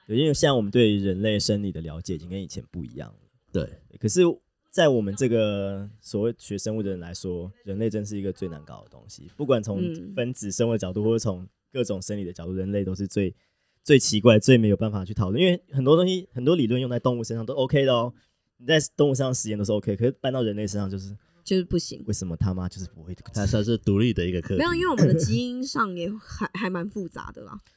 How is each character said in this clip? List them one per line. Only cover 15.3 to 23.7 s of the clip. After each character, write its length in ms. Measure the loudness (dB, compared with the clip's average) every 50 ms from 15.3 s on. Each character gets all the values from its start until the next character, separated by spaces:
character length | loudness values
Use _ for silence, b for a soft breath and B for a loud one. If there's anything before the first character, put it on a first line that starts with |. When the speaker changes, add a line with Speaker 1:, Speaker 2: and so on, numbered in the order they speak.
| 2 2 4
Speaker 1:
因 40 | 2
为 140 | 2 0 _ _
很 140 | -4 0 4
多 120 | 6 6
东 120 | 6 6 2
西、 200 | 0 -2 -6 -8 _
很 100 | -2 2
多 120 | 2 4
理 100 | 4 4
论 140 | 2 2 0
用 80 | 0 -2
在 80 | -4 0
动 160 | 0 0 0 0
物 60 | -4
身 120 | -4 -6
上 100 | -6 -6
都 80 | -6 -2
OK 320 | -2 -2 2 2 4 4
的 80 | 4 4
哦， 180 | 2 2 -2 -6 b b b b b _ _ _ _
你 80 | -2
在 140 | 2 2 2 2 0 _
动 140 | 2 2 2
物 40 | 4
身 100 | 0 0
上 80 | -2
实 180 | -2 -2 -4 -4
验 80 | -2 -2
都 60 | 0
是 80 | 0 0
OK， 220 | -2 0 -2 -2
可 100 | 0 0
是 60 | 0 0 _
搬 100 | -6 -4 -2
到 80 | 0
人 140 | -2 -2 -2
类 100 | -2 -4
身 140 | -4 -4 -4
上 100 | -4 -4
就 80 | -6 -8
是 180 | -10 -10 -14 -16 _ _ _ _ _
Speaker 3:
就 120 | -2 -2
是 80 | -2 0
不 140 | 0 -2 -2
行。 240 | -2 -4 -12 -12 -6 -4
Speaker 1:
为 60 | -4
什 120 | -4 -4
么 100 | -6 -4
他 180 | -2 0 -2 0
妈 120 | -2 -4 -6
就 120 | -6 -8
是 80 | -12 -12 -14
不 80 | -18 -16
会？ 100 | -16 -16 -16 -16 -10 -6
Speaker 2:
它 120 | -2 -2
算 180 | 0 2 0 2
是 140 | 2